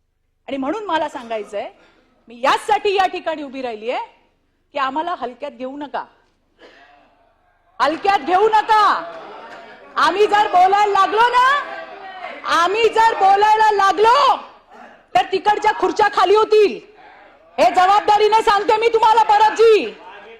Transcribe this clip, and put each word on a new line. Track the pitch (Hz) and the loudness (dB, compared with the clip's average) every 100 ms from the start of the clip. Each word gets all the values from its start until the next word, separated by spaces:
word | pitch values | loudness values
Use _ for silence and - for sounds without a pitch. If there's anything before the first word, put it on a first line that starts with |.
| _ _ _ _ - | _ _ _ _ -12
आणि | 269 | -10
म्हणून | 269 415 | -6 -8
मला | 415 320 302 | -6 -6 -6
सांगायचंय, | 285 233 226 202 202 285 _ _ _ _ _ _ | -10 -12 -12 -10 -12 -12 _ _ _ _ _ _
मी | 240 | -6
याचसाठी | 254 453 - 403 415 | -2 -2 -2 -4 -2
या | 370 370 | -2 -2
ठिकाणी | 359 339 311 | -4 -8 -10
उभी | 285 269 | -10 -10
राहिली | 247 220 220 | -10 -10 -8
आहे | 330 466 _ _ _ _ _ _ | -10 -10 _ _ _ _ _ _
की | 285 | -6
आम्हाला | 262 277 339 349 | -6 -4 -6 -8
हलक्यात | 247 247 285 | -10 -12 -16
घेऊ | 233 254 285 | -14 -14 -12
नका, | 285 208 131 _ _ _ _ _ - - _ _ _ _ _ _ _ _ _ - | -12 -12 -12 _ _ _ _ _ -20 -20 _ _ _ _ _ _ _ _ _ -4
हलक्यात | 269 320 392 392 | -4 -2 -2 -2
घेऊ | 277 370 427 | 0 2 2
नका. | 427 - 427 403 202 - - - - - - - - - - | 2 2 2 2 0 -6 -16 -18 -20 -20 -20 -20 -20 -12 -2
आम्ही | 294 370 415 | -2 2 2
जर | 403 - | 2 2
बोलायला | 359 370 403 415 | 4 4 4 2
लागलो | 392 381 415 480 | 2 0 2 2
ना, | 480 523 571 - - - - 762 740 - 294 - | 2 2 0 -4 -14 -16 -18 -18 -16 -16 -14 -4
आम्ही | 311 349 427 453 | -2 0 0 0
जर | 330 453 403 | 2 0 2
बोलायला | 392 392 427 427 427 | 2 4 4 2 2
लागलो | 415 392 359 453 508 523 330 - - _ - - - _ 359 | 2 0 2 2 4 2 0 -4 -20 _ -20 -20 -20 _ -2
तर | - | 0
तिकडच्या | 381 415 415 427 415 | -2 -2 0 0 0
खुर्च्या | 381 - 415 | -2 0 0
खाली | 415 370 415 | 2 2 2
होतील. | 427 427 392 196 - - - - - _ _ - | 4 4 2 0 -16 -20 -20 -20 -20 _ _ 0
हे | 320 | 0
जबाबदारीने | 359 370 415 330 415 427 440 | 2 2 2 2 2 2 2
सांगते | 440 403 392 440 | 2 0 0 0
मी | 453 | 0
तुम्हाला, | 453 440 453 | 2 2 2
परबजी, | 427 415 427 330 453 415 226 196 - - - - | 2 2 2 4 4 4 0 -12 -20 -20 -20 -20